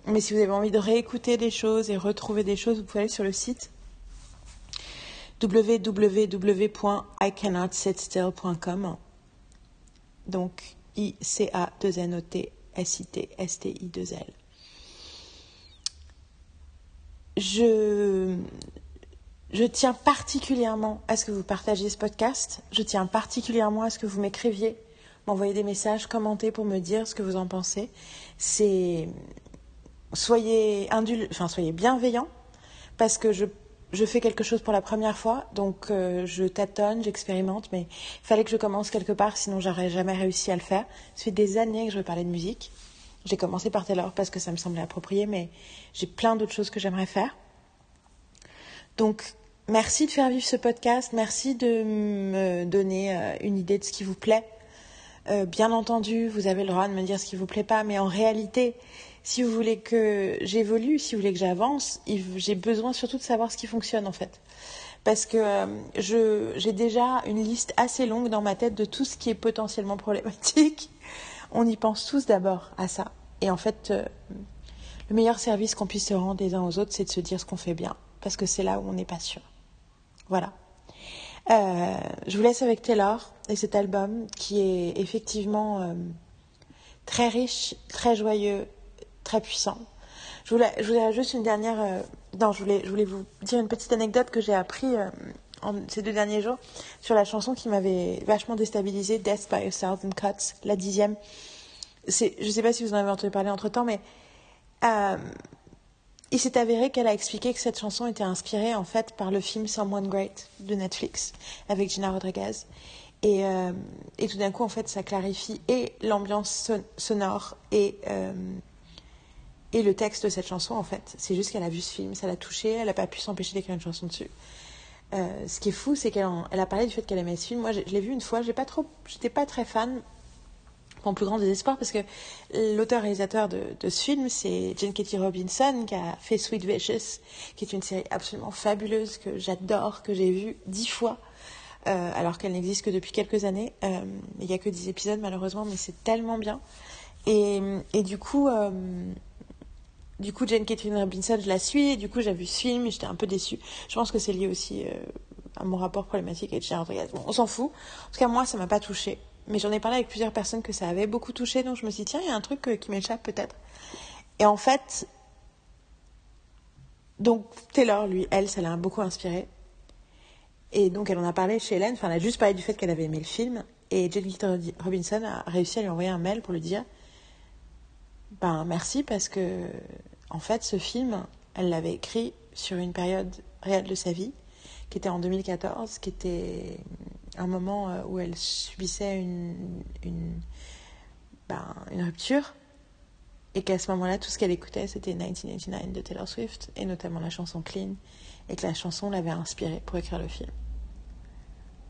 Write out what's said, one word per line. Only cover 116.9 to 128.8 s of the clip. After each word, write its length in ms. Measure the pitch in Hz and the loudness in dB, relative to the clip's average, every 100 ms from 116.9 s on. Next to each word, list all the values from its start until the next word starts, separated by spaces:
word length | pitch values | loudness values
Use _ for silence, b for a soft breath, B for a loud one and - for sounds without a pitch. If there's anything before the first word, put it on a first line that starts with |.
| - | -8
sonore 640 | - 208 196 208 - - - | -2 0 0 -2 -6 -14 0
et, 280 | 208 202 202 - | 2 2 0 -6
euh, 240 | - 92 95 92 92 - - B B B B B B B - - | -4 -4 -6 -8 -10 -12 -20 B B B B B B B -20 -2
et 80 | 226 | 2
le 100 | 202 | 4
texte 320 | 196 214 208 | 4 0 0
de 60 | 208 | -2
cette 160 | 185 180 | -2 -4
chanson, 280 | 185 - | -4 -4
en 80 | 226 | -4
fait. 320 | 175 - - - | -4 -6 -10 -12
C'est 160 | - | -2
juste 160 | 185 202 | -2 0
qu'elle 120 | 214 | -2
a 40 | 170 | -4
vu 140 | 165 | -4
ce 100 | 180 | -6
film, 220 | - 190 | -6 -8
ça 120 | 190 190 | -6 -4
l'a 100 | 180 | -6
touchée, 340 | - - 220 | -6 -4 -2
elle 180 | 226 214 | 0 0
a 60 | |
pas 120 | 190 185 | 0 -2
pu 140 | - | -4
s'empêcher 320 | - 196 185 | -6 -6 -4
d'écrire 220 | 196 185 | -6 -4
une 60 | 175 | -6
chanson 240 | 170 165 175 | -6 -8 -8
dessus. 240 | - - - B B B B B B - | -8 -12 -14 B B B B B B -6
Euh, 340 | 196 180 - - | -2 -2 -4 -8
ce 140 | - | -2
qui 80 | 202 | -2
est 40 | |
fou, 220 | 196 - | 0 0
c'est 160 | 285 226 | 2 2
qu'elle 140 | 208 | 2
en, 220 | 190 170 170 | 0 0 -4
elle 100 | 190 | -2
a 60 | 185 | 0
parlé 200 | 196 240 | 2 0
du 60 | |
fait 100 | 220 | 0
qu'elle 160 | - 190 | -2 -2
aimait 180 | 175 175 | 0 -4
ce 120 | - | -4
film. 120 | 240 | -4
Moi, 120 | 226 | -2
je, 80 | 202 - | -2 0
je 60 | |
l'ai 80 | 202 | 0
vu 100 | 202 | 0
une 120 | 262 | -4
fois, 180 | - 233 | -2 -2
j'ai 140 | 233 | 0
pas 100 | 240 | -2
trop, 220 | 269 - | -2 -2